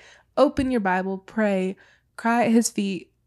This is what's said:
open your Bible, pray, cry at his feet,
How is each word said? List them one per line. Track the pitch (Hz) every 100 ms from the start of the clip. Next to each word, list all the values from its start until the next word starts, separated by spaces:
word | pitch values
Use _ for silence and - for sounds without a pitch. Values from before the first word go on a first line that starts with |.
| - - _ -
open | 285 294 262
your | 247
Bible, | 196 185 190 190
pray, | - 220 208 190 185 196 - _ _ -
cry | 233 233 226
at |
his | 226 220
feet, | - 196 185 - _